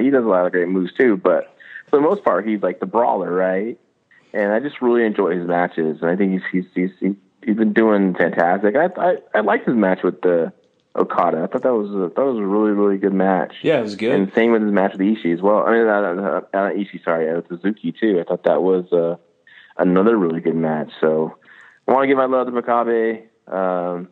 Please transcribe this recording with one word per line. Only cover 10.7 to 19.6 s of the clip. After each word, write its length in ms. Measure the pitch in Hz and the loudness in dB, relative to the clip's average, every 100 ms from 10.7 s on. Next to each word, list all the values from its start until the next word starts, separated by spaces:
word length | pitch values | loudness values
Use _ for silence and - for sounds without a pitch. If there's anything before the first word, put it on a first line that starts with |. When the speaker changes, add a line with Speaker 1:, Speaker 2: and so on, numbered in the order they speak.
| _ _ | _ _
Speaker 1:
Okada. 440 | - 98 - 87 80 | -4 -2 0 0 0
I 40 | 92 | -4
thought 160 | 127 | -2
that 100 | 131 | 0
was 160 | 113 101 | 0 -2
a, 240 | 101 87 | -4 -4
that 80 | - 135 | -2 -2
was 100 | 113 | -2
a 60 | |
really, 280 | 98 104 107 | -2 0 2
really 260 | 101 101 98 | 2 0 0
good 160 | 98 | 0
match. 400 | 95 95 90 - - | 2 2 0 -2 -4
Speaker 2:
Yeah, 160 | 151 139 | 0 0
it 40 | |
was 140 | 107 98 | -2 -4
good. 160 | 113 | 0
Speaker 1:
And 160 | 98 95 | 0 0
same 180 | 113 117 | 2 2
with 80 | 110 | 2
his 120 | 107 | 2
match 200 | 98 98 | 2 0
with 80 | 98 | 0
Ishii 320 | 98 113 85 | 0 0 -2
as 80 | 85 | 0
well. 200 | 101 104 87 | 2 2 2
I 60 | |
mean, 140 | 113 113 | 2 2
not, 280 | 104 98 92 | 2 0 -2
not, 360 | 98 87 - | -4 -4 -4
not 200 | 98 98 | -4 -2
Ishii, 280 | 92 95 85 | -4 -6 -6
sorry, 280 | 87 82 80 | -4 -2 -2
uh, 100 | 85 - | -4 -6
Suzuki 440 | 87 98 107 123 | -6 -6 -6 -8
too. 280 | - 110 87 | -2 0 0
I 40 | |
thought 180 | 82 87 | -2 -2
that 180 | 87 78 | 0 2
was, 300 | 90 92 87 | 2 0 0
uh, 240 | 85 85 87 _ _ _ - | 0 0 -4 _ _ _ -20